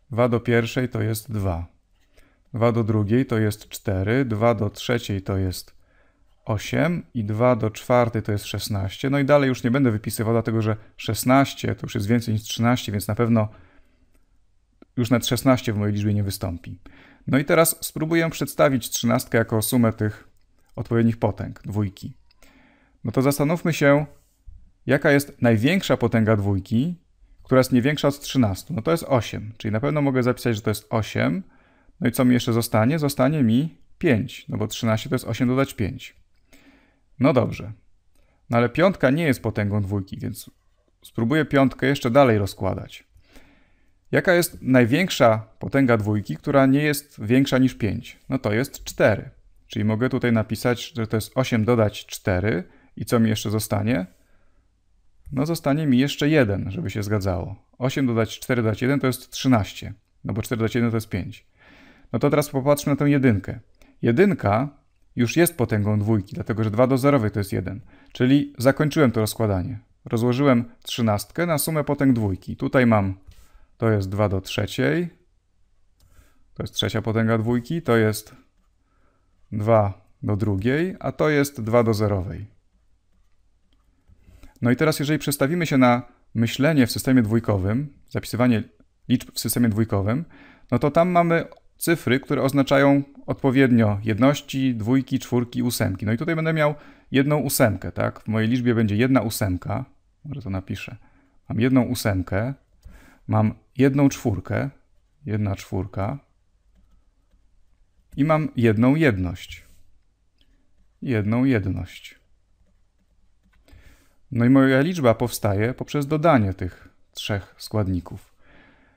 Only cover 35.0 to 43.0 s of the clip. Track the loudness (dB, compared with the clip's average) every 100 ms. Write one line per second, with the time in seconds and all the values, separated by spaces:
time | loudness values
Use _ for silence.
35 | -2 -6 -4 -2 0 0 -2 -4 -6 -6
36 | -14 -20 _ _ _ -20 _ _ _ _
37 | _ -2 2 2 0 -4 -12 -16 _ _
38 | _ _ _ _ _ 0 0 2 0 2
39 | 0 0 0 -2 -4 -4 -2 -2 -2 -4
40 | -6 -10 -10 -12 -16 _ _ _ _ _
41 | -14 -6 0 0 2 2 2 2 0 0
42 | 2 6 6 4 0 -4 -6 -6 -10 -18